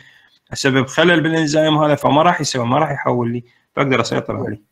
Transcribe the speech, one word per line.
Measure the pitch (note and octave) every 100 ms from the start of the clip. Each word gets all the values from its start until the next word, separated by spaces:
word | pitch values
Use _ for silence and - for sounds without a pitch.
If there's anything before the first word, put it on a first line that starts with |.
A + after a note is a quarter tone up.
| - _ _ _ _
اسبب | - C#3 C3 B2
خلل | - E3+ E3+
بالانزيم | D#3 D#3+ D#3 D3+ D#3 D3+
هذا، | D3+
فما | C#3 B2+ C#3
راح | E3+ E3
يسوي، | D3 C3 A#2
ما | C3+
راح | D#3
يحول | C3+ C3 B2 A#2
لي، | A#2+ - _ _ -
فاقدر | C#3+ B2
اسيطر | - C3 A#2 G#2+
عليه. | A2 G#2+ _